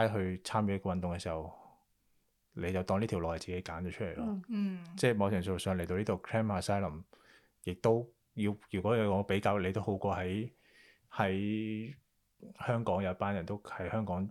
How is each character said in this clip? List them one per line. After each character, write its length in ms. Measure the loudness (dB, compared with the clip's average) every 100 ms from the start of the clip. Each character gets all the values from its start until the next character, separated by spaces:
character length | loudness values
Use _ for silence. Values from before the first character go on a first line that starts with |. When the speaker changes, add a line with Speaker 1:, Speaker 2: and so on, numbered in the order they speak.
| 4
Speaker 1:
去 240 | 2 0 -2
參 220 | -2 0 2
與 80 | 0
一 20 |
個 140 | 0
運 100 | 0
動 120 | -2
嘅 60 | -2
時 80 | -2
候， 220 | -4 -6 -12 -20 -20 _ _ _ _ _ _ _
你 180 | -6 -2
就 100 | 0
當 180 | 2 2
呢 40 | 2
條 140 | 0
路 100 | 0
係 100 | -2
自 60 | -4
己 140 | -6
揀 220 | -6 -6
咗 80 | -6
出 120 | -4 -6
嚟 100 | -4
咯。 100 | -4
Speaker 2:
嗯。 160 | -4 -4
Speaker 3:
嗯。 480 | -2 -2 -4 -10 0
Speaker 1:
即 120 | 2
係 80 | 4
某 140 | 4
程 120 | 2
度 160 | 2 0
上 200 | 0 0
嚟 80 | 0
到 120 | 0
呢 60 | 0
度 80 | -2
claim 380 | 0 0 2 0
asylum， 420 | 0 0 0 -6 -12 -20 -20 -20 _ _ -8
亦 80 | 2
都 340 | 4 4 0 _ _ -2
要， 200 | 0 0 -4
如 100 | 0
果 140 | 2 4
你 80 |
講 200 | 4 2
比 160 | 2 2
較， 180 | 2 2
你 120 | 2
都 80 | 0
好 160 | 0 0
過 180 | 0 0
喺， 340 | -2 -2 -4 -10 _ -20 -20 _ _
喺 840 | 0 2 2 0 -2 -2 -6 -8 -12 _ _ _ _ -20 -6 -2
香 180 | 0
港 180 | 2 2
有 100 | 0 0
班 180 | 0
人 120 | 0 -4
都 120 | -6
喺 300 | -8 -8 -2
香 140 | -2 0
港 220 | -2 -2